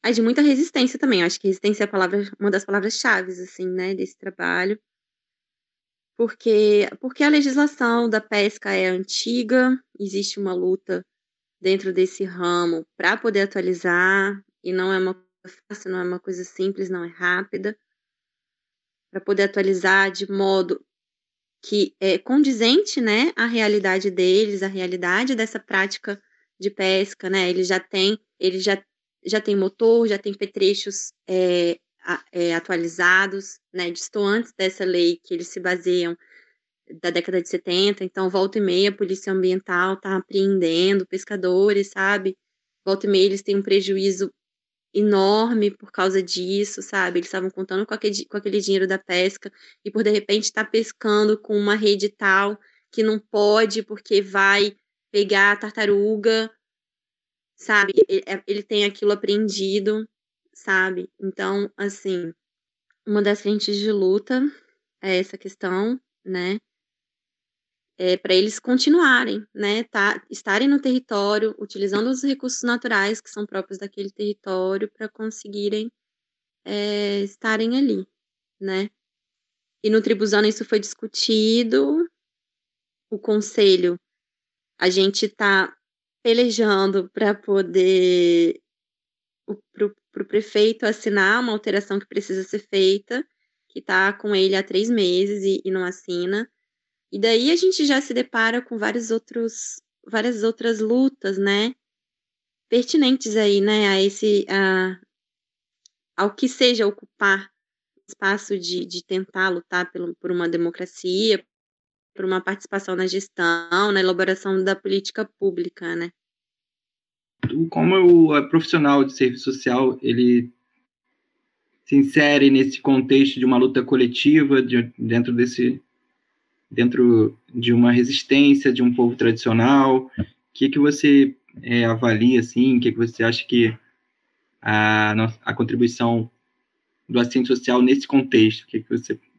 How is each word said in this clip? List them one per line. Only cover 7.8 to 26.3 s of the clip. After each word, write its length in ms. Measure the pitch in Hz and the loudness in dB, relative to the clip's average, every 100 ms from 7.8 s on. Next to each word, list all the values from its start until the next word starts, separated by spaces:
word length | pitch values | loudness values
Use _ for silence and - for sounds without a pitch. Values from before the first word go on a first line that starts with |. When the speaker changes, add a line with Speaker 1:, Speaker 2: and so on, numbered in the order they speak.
| 240 233 233 | 0 0 0
Speaker 1:
da 120 | 214 | -2
pesca 500 | 220 208 202 208 202 | -2 -2 -2 -4 -4
é 160 | 190 185 | -2 0
antiga, 920 | 185 190 - 226 240 220 254 254 254 _ - | -2 -6 -8 -4 -4 0 2 2 0 _ -12
existe 400 | 202 196 196 - | -6 -6 -6 -6
uma 140 | 196 | -6
luta 520 | 180 180 190 - 180 - _ _ _ _ _ | -2 -2 -2 -4 -8 -8 _ _ _ _ _
dentro 320 | 185 196 190 | -2 -2 -2
desse 320 | 185 185 - | 0 0 -2
ramo 640 | 190 175 175 175 170 165 - - | -8 -4 -2 0 0 -2 -8 -4
pra 220 | 175 220 | -2 -2
poder 240 | 233 202 | -2 -2
atualizar, 1000 | 196 196 180 175 180 175 185 196 196 202 _ _ | -2 -2 -4 -4 -2 0 2 0 -2 -6 _ _
e 80 | 180 | -6
não 200 | 185 185 | -4 -2
é 40 | 190 | -2
uma 160 | 185 | -2
coisa 440 | 185 _ _ 180 - _ | -6 _ _ -20 -20 _
fácil, 240 | 202 185 | -16 -10
não 80 | 185 | -6
é 40 | |
uma 160 | 180 180 | -6 -8
coisa 240 | - 180 | -8 -10
simples, 460 | 180 - 190 196 190 | -12 -6 -6 -4 -6
não 140 | 185 | -6
é 60 | 170 | -8
rápida, 680 | 170 180 180 202 196 202 220 _ _ _ _ _ _ _ _ _ _ _ _ _ | -6 -4 -4 -6 -8 -8 -10 _ _ _ _ _ _ _ _ _ _ _ _ _
pra 100 | 190 | -10
poder 220 | - 196 | -4 0
atualizar 680 | 196 202 196 190 185 190 196 | 0 0 -2 0 2 2 2
de 200 | 185 196 | -4 -6
modo 520 | 196 196 190 180 - _ _ _ _ _ _ _ _ | -2 0 0 0 -6 _ _ _ _ _ _ _ _
que 320 | - 208 196 _ | -4 -2 -2 _
é 180 | 190 185 | -2 -2
condizente, 840 | - 269 277 226 226 302 415 - | 2 2 2 2 2 2 0 -4
né, 300 | 226 214 311 - | 0 0 0 -2
à 100 | 233 | -4
realidade 640 | 233 214 208 190 190 196 | 0 0 0 0 -2 -2
deles, 540 | 180 185 190 214 196 | 0 2 2 0 -2
à 40 | 196 | -6
realidade 680 | 196 180 180 180 190 254 240 | -6 -8 -6 -2 -2 -2 -4
dessa 240 | 220 190 | -4 -8
prática 600 | _ 190 196 - - 202 _ | _ -4 -4 -6 -10 -12 _